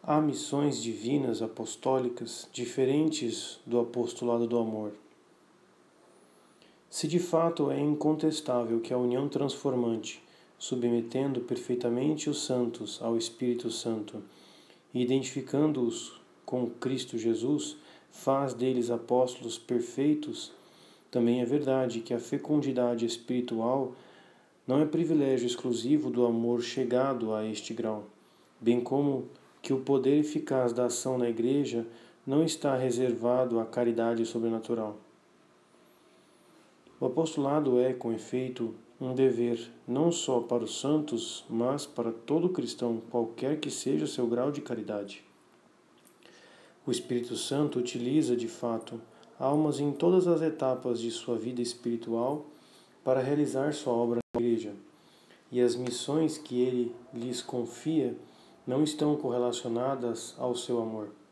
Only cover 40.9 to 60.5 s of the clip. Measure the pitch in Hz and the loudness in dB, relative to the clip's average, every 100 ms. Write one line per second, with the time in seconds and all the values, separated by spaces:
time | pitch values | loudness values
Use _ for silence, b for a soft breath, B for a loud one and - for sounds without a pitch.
40.9 | 151 147 117 113 - - 113 120 143 - | 0 2 -4 -4 -12 -6 -2 0 -2 -4
41.9 | - 117 110 - 151 180 185 120 - 120 | -4 -4 -4 0 2 2 0 -4 -4 -2
42.9 | 113 113 120 113 - 131 151 147 - - | -2 -2 -2 -2 -4 -4 -2 -4 -6 -2
43.9 | 156 151 - 120 120 135 143 - 113 104 | 0 -2 -2 0 0 0 -2 -6 -8 -6
44.9 | 107 101 - - _ _ _ _ _ _ | -6 -8 -14 -20 _ _ _ _ _ _
45.9 | _ - _ B B B B B B - | _ -20 _ B B B B B B -2
46.9 | 123 - 120 117 110 - 139 147 131 123 | -2 0 -2 -2 -6 -2 0 0 0 -2
47.9 | - 120 151 127 120 113 - 120 113 - | -2 2 2 4 2 -2 -4 -4 -4 -6
48.9 | 117 - B B - 131 147 151 131 147 | -14 -14 B B -4 0 2 2 2 -2
49.9 | 139 170 185 180 165 160 156 135 127 127 | 2 4 6 6 4 2 0 0 0 -2
50.9 | 117 117 113 - 117 113 123 117 - 120 | -2 -4 -6 -4 -4 -2 -4 -4 -4 -4
51.9 | 117 117 117 123 147 - B B B B | -4 -2 -2 0 -2 -8 B B B B
52.9 | B - 131 131 147 143 131 143 147 - | B 2 2 4 2 2 2 0 -2 0
53.9 | 117 120 117 - - 120 113 104 101 - | 2 2 0 -2 0 2 2 -2 -12 -20
54.9 | B B B B B _ 123 123 120 123 | B B B B B _ 2 4 2 -4
55.9 | 123 - 151 156 - - 123 127 123 120 | -4 -2 2 2 -2 -4 0 2 2 -2
56.9 | - - 120 120 123 - 127 113 - 156 | -4 -12 -8 -6 -6 -6 -6 -6 -6 0
57.9 | 160 123 - B B B B - 127 151 | 2 2 -2 B B B B -2 0 2
58.9 | - 151 147 131 120 123 120 123 117 131 | 2 2 2 0 0 0 -2 -2 0 0
59.9 | 135 120 113 - - 127 | 0 -2 -4 -8 -6 -4